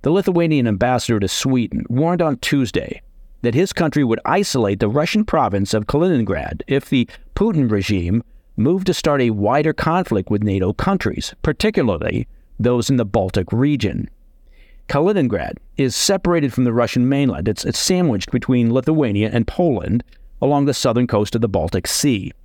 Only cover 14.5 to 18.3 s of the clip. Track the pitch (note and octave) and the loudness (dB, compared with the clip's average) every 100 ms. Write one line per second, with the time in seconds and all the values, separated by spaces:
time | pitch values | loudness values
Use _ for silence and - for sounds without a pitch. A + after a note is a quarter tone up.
14.5 | - - - - - F3 G#3 B2+ G2 C2 | -20 -20 -20 -2 0 2 2 0 -2 -6
15.5 | - - - C3+ - - F#3+ F3 E3+ C#3 | -12 -12 -2 -2 0 0 0 2 0 0
16.5 | B2 B2 A#2 A#2 B2+ B2 C#3 C#3 D2 G2 | 0 0 2 0 2 2 2 0 0 -2
17.5 | G2+ - - - F3+ F3 G#2 - | -2 -4 -4 0 2 2 0 -2